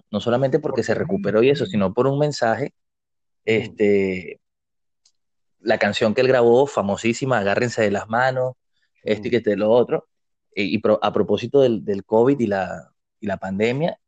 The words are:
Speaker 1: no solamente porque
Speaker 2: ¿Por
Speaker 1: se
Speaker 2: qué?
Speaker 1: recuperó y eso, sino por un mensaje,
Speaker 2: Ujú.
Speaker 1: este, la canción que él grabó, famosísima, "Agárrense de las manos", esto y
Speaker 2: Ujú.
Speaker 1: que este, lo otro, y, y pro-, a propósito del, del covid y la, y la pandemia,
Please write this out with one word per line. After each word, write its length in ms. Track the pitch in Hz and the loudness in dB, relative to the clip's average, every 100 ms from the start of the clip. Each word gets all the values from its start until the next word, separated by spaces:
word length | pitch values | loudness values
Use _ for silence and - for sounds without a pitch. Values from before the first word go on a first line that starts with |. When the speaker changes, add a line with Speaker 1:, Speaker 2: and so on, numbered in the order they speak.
| - | -8
Speaker 1:
no 80 | 104 | -6
solamente 400 | 117 120 135 151 | 0 0 2 0
porque 240 | 151 113 | -2 -4
Speaker 2:
¿Por 0 | |
Speaker 1:
se 100 | 113 | -2
Speaker 2:
qué? 0 | |
Speaker 1:
recuperó 480 | 101 87 98 101 107 | -2 -2 -4 0 2
y 60 | 131 | 4
eso, 160 | 143 113 | 2 0
sino 280 | 107 95 | 0 0
por 140 | 123 131 | 0 0
un 120 | 143 | 0
mensaje, 540 | 151 - 117 110 147 _ _ _ _ _ _ _ - | -2 -2 -2 -2 -6 _ _ _ _ _ _ _ -2
Speaker 2:
Ujú. 320 | 110 101 - | -2 -2 0
Speaker 1:
este, 600 | 104 101 95 92 82 - _ _ _ _ _ _ _ _ _ _ _ _ | 2 2 0 -4 -8 -16 _ _ _ _ _ _ _ _ _ _ _ _
la 180 | 107 110 | -4 0
canción 360 | 104 - 113 | 0 0 0
que 80 | 104 | 2
él 60 | 127 | 2
grabó, 400 | 127 117 120 143 | 4 6 6 4
famosísima, 720 | - 101 98 113 113 131 120 | 0 -2 -2 -2 -2 0 0
"Agárrense 420 | 98 101 120 117 | 0 0 0 0
de 100 | 107 | 0
las 160 | 98 95 | 0 -4
manos", 440 | 113 131 131 127 - _ _ _ _ | -2 0 0 -4 -8 _ _ _ _
esto 240 | - 107 107 | -6 -4 0
y 40 | |
Speaker 2:
Ujú. 0 | |
Speaker 1:
que 60 | 117 | -2
este, 180 | 110 98 | 0 0
lo 140 | 107 | 2
otro, 360 | 120 113 156 - _ _ _ _ - | 4 2 -2 -8 _ _ _ _ -6
y, 200 | 98 104 | -4 -2
y 40 | |
pro-, 200 | 107 107 | 0 2
a 120 | 104 | 0
propósito 480 | - 95 104 120 139 | 0 0 -2 0 2
del, 220 | 131 107 104 | 2 0 -4
del 200 | 98 - | -6 0
covid 340 | 110 123 139 | 2 2 2
y 80 | 110 | -2
la, 460 | 98 90 82 - _ _ _ | -2 -4 -10 -16 _ _ _
y 80 | 104 | -8
la 100 | 95 | -8
pandemia, 640 | 95 95 113 135 165 - | -6 -2 -2 -2 -4 -6